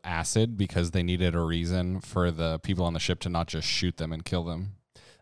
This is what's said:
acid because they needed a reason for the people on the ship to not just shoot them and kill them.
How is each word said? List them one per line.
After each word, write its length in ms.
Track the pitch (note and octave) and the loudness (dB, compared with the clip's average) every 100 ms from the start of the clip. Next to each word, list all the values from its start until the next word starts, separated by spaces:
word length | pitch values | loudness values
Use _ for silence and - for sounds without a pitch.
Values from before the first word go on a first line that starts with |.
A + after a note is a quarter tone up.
acid 540 | F2+ E2 E2 A2 A#2 G#2 | -4 -2 2 2 2 2
because 340 | F#2+ F2+ F2 | 0 2 2
they 140 | F2+ | 2
needed 320 | F2 F2+ F2+ E2+ | 2 2 2 2
a 40 | |
reason 600 | E2 E2+ E2+ F#2 F2+ F#2 | 0 0 0 0 0 -2
for 320 | - F#2 F2 | -4 0 2
the 260 | D#2+ E2 D#2+ | 2 -2 -2
people 240 | - F#2 | 0 2
on 100 | F2 | 2
the 40 | E2 | 0
ship 220 | - F2 | -2 -2
to 80 | F2+ | -2
not 180 | E2+ E2 | -2 -2
just 220 | E2 - | -2 -2
shoot 280 | - F2+ - | 0 0 -2
them 140 | D#2+ | -4
and 120 | D#2+ | -6
kill 180 | - F2+ | -2 -2
them. 300 | E2+ E2 G2+ - _ - - - | -2 -4 -6 -10 _ -20 -20 -6